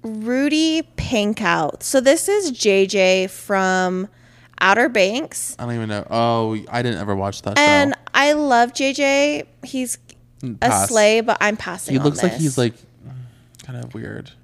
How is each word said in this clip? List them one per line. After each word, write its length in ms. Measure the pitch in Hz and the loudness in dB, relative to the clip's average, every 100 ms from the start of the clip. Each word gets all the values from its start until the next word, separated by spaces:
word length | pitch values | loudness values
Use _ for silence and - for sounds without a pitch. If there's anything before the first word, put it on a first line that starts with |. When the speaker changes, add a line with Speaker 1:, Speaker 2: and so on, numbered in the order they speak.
Speaker 1:
Rudy 800 | 226 214 220 254 285 311 320 320 311 - | -10 -8 -2 0 2 2 2 0 -4 -10
Pankow. 840 | - 226 208 214 190 170 151 - | -2 -2 -2 -2 0 0 -2 -4
So 180 | - 269 | 0 2
this 300 | 254 320 - | 4 2 2
is 220 | 415 359 | 0 0
J 340 | 247 214 196 196 | 0 2 4 2
J 420 | 202 185 190 190 | 4 4 2 0
from 800 | - - 196 190 185 185 185 196 _ - - - - | -8 -4 0 2 2 0 -2 -6 _ -20 -20 -20 0
Outer 280 | 190 208 254 | 2 4 2
Banks. 680 | 233 190 240 311 - - - | 2 2 0 -6 -10 -10 -8
Speaker 2:
I 60 | 120 | -6
don't 100 | 117 | -4
even 140 | 110 | -4
know. 160 | 104 - | -6 -4
Oh, 480 | 117 117 117 110 110 - | 0 2 2 -2 -4 -6
I 120 | 120 | -4
didn't 180 | 120 95 | -2 -4
ever 160 | 101 98 | -4 -2
watch 260 | 98 101 | -4 -6
that 140 | - 101 | -4 2
Speaker 1:
And 360 | 294 294 277 | 4 4 2
Speaker 2:
show. 80 | - - | -4 -4
Speaker 1:
I 200 | - 285 | 0 2
love 400 | 302 294 240 240 | 2 2 2 2
J 200 | - 269 | 0 -4
J. 500 | 269 277 277 294 294 - _ | 0 0 2 0 -2 -8 _
He's 340 | 262 262 247 - _ - _ _ | -10 -8 -6 -10 _ -20 _ _
Speaker 2:
Mm, 160 | 131 107 | -12 -4
Speaker 1:
a 120 | 233 | 0
Speaker 2:
pass. 180 | 95 - | 2 2
Speaker 1:
slay, 320 | 220 208 226 | 4 4 4
but 140 | 226 - | 0 0
I'm 160 | 208 214 | 0 -2
passing 360 | - 180 - 135 | -8 -10 -2 0
Speaker 2:
He 20 | |
Speaker 1:
on 60 | 143 | 0
Speaker 2:
looks 160 | 143 | 0
like 120 | 180 | -2
Speaker 1:
this. 80 | 120 | 0
Speaker 2:
he's, 160 | 156 135 | -2 0
like, 160 | 120 - _ _ 127 127 123 _ _ _ | -2 -2 _ _ -20 -18 -18 _ _ _
kind 200 | - 123 | -16 -14
of 120 | 123 110 | -12 -12
weird. 340 | 110 107 113 - | -12 -12 -14 -20